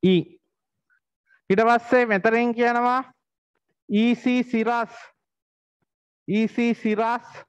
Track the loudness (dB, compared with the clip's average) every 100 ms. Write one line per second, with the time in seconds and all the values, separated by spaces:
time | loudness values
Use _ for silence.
0 | 2 0 -2 -14 _ _ _ _ _ _
1 | _ _ _ _ _ 0 2 2 2 2
2 | 2 2 2 0 -2 0 0 0 0 -2
3 | -6 _ _ _ _ _ _ _ _ 0
4 | 0 0 0 -2 -2 -2 -2 -4 -6 -12
5 | -20 _ _ _ _ _ _ _ _ _
6 | _ _ -6 -2 -2 -2 -2 -2 -4 -2
7 | -2 -4 -8 -20